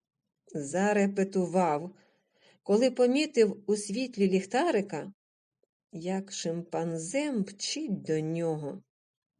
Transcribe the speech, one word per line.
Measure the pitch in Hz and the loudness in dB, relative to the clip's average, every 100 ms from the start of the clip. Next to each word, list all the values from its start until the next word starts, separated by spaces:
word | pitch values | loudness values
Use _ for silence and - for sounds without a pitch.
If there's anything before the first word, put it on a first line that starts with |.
| _ _ _ _ _ | _ _ _ _ _
зарепетував, | 156 139 175 202 208 196 196 190 190 175 180 175 147 180 - _ _ _ _ _ _ | -8 -2 0 2 4 2 2 0 0 0 2 2 2 -4 -14 _ _ _ _ _ _
коли | - 208 254 | 2 4 4
помітив | 247 247 269 302 240 214 - - | 4 2 4 2 4 4 2 -2
у | 208 | -2
світлі | - 208 254 196 196 | -2 -4 -4 2 4
ліхтарика, | 185 185 247 339 233 185 156 196 - _ _ _ _ _ _ _ | 2 2 0 2 2 0 -6 -8 -14 _ _ _ _ _ _ _
як | 170 175 190 196 | -10 -4 -4 -6
шимпанзе | - - 170 170 160 165 165 165 269 302 | -6 -4 -4 -4 -4 -4 -4 -4 -4 -2
мчить | 240 190 - - 294 311 170 | -2 -4 -6 -8 -6 -6 -6
до | 135 156 | -2 -2
нього. | 156 165 165 156 143 196 _ _ _ _ _ | -2 -2 -2 -2 -6 -10 _ _ _ _ _